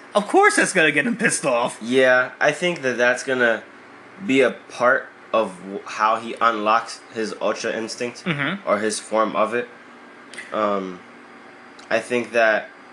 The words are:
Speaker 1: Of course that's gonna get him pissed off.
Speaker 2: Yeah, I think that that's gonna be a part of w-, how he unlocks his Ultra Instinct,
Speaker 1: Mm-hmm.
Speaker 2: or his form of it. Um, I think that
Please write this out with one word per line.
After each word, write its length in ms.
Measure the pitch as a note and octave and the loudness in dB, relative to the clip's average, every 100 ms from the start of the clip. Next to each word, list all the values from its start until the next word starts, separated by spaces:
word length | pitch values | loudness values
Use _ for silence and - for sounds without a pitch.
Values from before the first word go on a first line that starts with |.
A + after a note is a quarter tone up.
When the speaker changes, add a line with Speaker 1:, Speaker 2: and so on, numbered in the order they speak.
| - | -4
Speaker 1:
Of 140 | G#3 G3+ | -2 2
course 280 | F4+ G4+ - | 4 6 4
that's 180 | - | 2
gonna 180 | F#3 D#3 | 2 2
get 140 | D3 A#3 | 2 0
him 100 | A3+ | 0
pissed 300 | G#3+ - D3 | -2 0 0
off. 320 | A#2+ B2+ - | 0 -2 -4
Speaker 2:
Yeah, 520 | A2+ C3 C3 B2+ B2+ - | 0 4 6 6 2 0
I 140 | C#3+ | 0
think 300 | D3 F3+ D#3+ | 0 -2 -2
that 160 | C3+ A#2 | -2 2
that's 240 | B2 B2+ | 2 0
gonna 400 | C3+ B2+ A#2 G#2+ - - - - - - G2 | -2 2 2 2 -4 -20 -20 -20 -20 -10 0
be 160 | C3 | 4
a 80 | A#2+ | 4
part 580 | - - - B2 C3 - - - | 0 -10 0 2 2 -2 -18 -2
of 240 | A2+ G#2 F2+ | 0 0 -4
w-, 180 | F#2+ G2+ - | -12 -12 -8
how 300 | - G#2+ A2+ | -2 0 0
he 180 | A#2 - | -4 -2
unlocks 580 | A2+ A2 G#2+ A2+ - - - | 0 0 2 0 0 -14 -12
his 200 | A2+ G#2 - | -6 -6 -4
Ultra 320 | G2+ A2 A#2 | -4 -2 -4
Instinct, 500 | G2+ A2 - A#2+ - F#3 | -4 -6 -8 -10 -8 -6
Speaker 1:
Mm-hmm. 420 | C#3+ C#3 G3+ - | -4 -4 -4 -2
Speaker 2:
or 100 | G#2 | -2
his 200 | A2 G#2 | -2 -6
form 340 | - A2 A2 | -2 0 0
of 200 | E2+ G#2+ | 0 -2
it. 120 | A#2+ A#2+ - - - - - - - - | -2 -6 -12 -20 -20 -20 -20 -20 -18 -8
Um, 480 | G#2+ G#2 G2+ F#2+ F#2 - - - - - - - - - | -2 -2 -2 -6 -12 -18 -20 -20 -20 -20 -20 -20 -18 -4
I 120 | A2+ | -4
think 320 | - B2 A2 | -2 -4 -2
that 360 | A#2 A2 G#2+ - - - | 2 2 2 -4 -14 -20